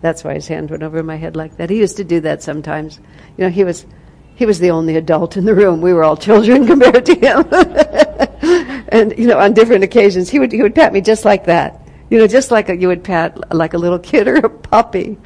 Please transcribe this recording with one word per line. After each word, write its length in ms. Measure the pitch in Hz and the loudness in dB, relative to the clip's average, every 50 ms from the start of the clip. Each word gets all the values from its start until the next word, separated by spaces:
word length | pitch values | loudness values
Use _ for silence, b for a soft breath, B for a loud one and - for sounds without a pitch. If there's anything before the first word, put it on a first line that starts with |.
That's 240 | - 165 160 - - | -4 -4 -6 -6 -8
why 100 | 156 143 | -10 -10
his 140 | 151 147 - | -10 -8 -10
hand 220 | 165 156 156 147 | -10 -10 -8 -10
went 120 | 156 156 156 | -10 -10 -12
over 200 | 156 156 160 160 | -8 -8 -8 -8
my 140 | 160 156 | -8 -10
head 200 | 156 160 160 160 | -12 -12 -10 -10
like 200 | 160 160 156 - | -10 -12 -12 -12
that. 140 | - 170 170 | -12 -8 -6
He 80 | 196 226 | -2 0
used 180 | 214 185 - - | -2 -2 -2 -8
to 60 | 196 | -6
do 160 | 160 170 170 | -4 -4 -2
that 220 | 156 156 147 143 - | -2 -4 -6 -6 -8
sometimes. 560 | - 143 151 147 151 147 156 - 190 - - b b b b b b b | -10 -10 -10 -8 -8 -8 -8 -10 -12 -16 -20 b b b b b b b
You 80 | - 190 | -4 -4
know, 60 | 185 | -4
he 140 | 175 190 196 | 0 0 -2
was, 220 | 180 170 - - - b b b b b b b b _ | -2 -2 -8 -12 -20 b b b b b b b b _
he 120 | - 247 | -4 -2
was 120 | 214 208 165 | -2 0 0
the 120 | 175 180 | 0 0
only 260 | 170 165 160 160 160 | 0 0 -2 -2 -2
adult 400 | 160 160 151 165 151 165 165 - | -4 -2 0 -2 -2 -2 -4 -6
in 80 | 196 180 | -4 0
the 100 | 220 214 | 0 2
room. 260 | 185 208 196 175 160 | 2 2 2 2 0
We 120 | 165 180 180 | 0 0 2
were 120 | 170 160 | 2 2
all 120 | 156 156 | 2 0
children 500 | 160 - 202 214 208 220 208 247 269 277 | -2 0 2 2 4 4 4 4 4 4
<laughs> 60 | 226 349 | 4 4
compared 340 | 277 247 254 - 247 247 | 4 4 4 4 4 4
to 80 | - 349 | 4 2
him. 300 | - - 254 214 254 - - | 2 4 2 2 2 0 0
<laughs> 800 | - 359 359 - - 277 302 294 - - 294 - - - - - - B B 320 349 359 285 247 269 262 220 B - | 2 2 2 2 2 0 0 0 2 0 0 0 0 -6 -6 -6 -6 B B 0 0 0 -2 -6 -12 -14 -10 B 0
And, 260 | 226 220 220 - - | 0 0 0 -2 -2
you 80 | 226 | 0
know, 120 | 240 214 131 | 2 2 4
on 160 | 196 202 208 | 2 2 4
different 300 | 214 226 226 240 196 196 | 4 4 4 4 0 0
occasions, 440 | 190 - 240 202 202 185 185 180 175 | 2 2 2 2 2 2 0 -4 -2
he 100 | - 294 | 0 0
would, 140 | 262 247 226 | 0 0 0
he 80 | 214 | 0
would 140 | 202 208 202 | -2 0 2
pat 180 | 320 320 - 185 | 2 2 2 2
me 80 | 196 | -2
just 240 | 185 202 220 214 - | 0 0 -2 0 2
like 220 | 214 202 190 - | 0 0 0 0
that. 340 | 180 170 165 139 147 - - - b b b b b | 0 0 0 0 -4 -8 -14 -20 b b b b b
You 80 | - 226 | 2 4
know, 80 | 220 | 4
just 240 | 208 202 254 269 - | 4 4 2 0 2
like 180 | 240 220 208 - | -2 -2 0 -2
a, 80 | 185 | -4
you 120 | 175 180 180 | -2 -2 -2
would 140 | 180 175 180 | -2 -4 -6
pat, 520 | - 190 165 165 165 - - - - - | -6 -4 -4 -4 -4 -8 -12 -12 -6 -4
like, 180 | 160 165 160 175 | -4 -4 -2 -4
a 60 | 170 | -4
little 200 | 170 175 180 175 | -2 -2 -4 -4
kid 300 | 175 - - 285 202 247 | -6 -2 0 0 0 2
or 80 | - | 0
a 140 | 311 - 220 | 0 0 -2
puppy. 680 | - - - - - 214 226 - - 190 - - 214 - - | -6 -6 -8 0 0 0 0 0 -4 -8 -6 -6 -10 -14 -16